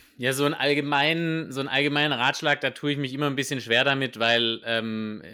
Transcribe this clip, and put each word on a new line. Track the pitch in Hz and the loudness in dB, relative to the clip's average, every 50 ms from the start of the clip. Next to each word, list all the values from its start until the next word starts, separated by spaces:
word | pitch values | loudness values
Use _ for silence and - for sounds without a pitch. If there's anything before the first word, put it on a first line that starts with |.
| - _ _ - | -14 _ _ -4
ja, | 120 127 | -2 0
so | 135 131 143 | 2 2 2
ein | 143 156 | 2 2
allgemeinen, | - 131 143 143 143 143 143 147 139 143 151 165 165 170 165 160 160 160 - | 2 2 2 2 2 2 2 2 2 4 2 2 0 0 -2 -2 -4 -4 -6
so | 131 131 | -6 -6
einen | 139 135 | -4 -2
allgemeinen | - 135 143 147 143 147 147 151 143 | 0 0 0 2 2 2 0 0 0
Ratschlag, | 117 120 135 143 - - 151 143 143 | 2 2 0 0 0 0 0 0 2
da | - 135 | 0 -2
tue | 120 - - 147 | -4 -2 -4 -2
ich | 143 139 | -2 -2
mich | 143 131 127 | -4 -4 -4
immer | 139 147 | -2 -2
ein | 147 139 | 0 0
bisschen | 131 135 131 147 131 | -2 -2 -4 -4 -6
schwer | 110 113 113 120 131 | -2 2 2 4 4
damit, | 139 139 135 135 131 131 110 | 4 2 0 0 -2 -2 0
weil, | 113 117 117 117 117 113 113 113 - | 2 4 4 4 4 2 0 -2 -4
ähm, | 113 117 113 113 113 110 110 110 107 107 104 - - | -4 -2 -2 -2 -2 -4 -4 -4 -6 -8 -10 -12 -16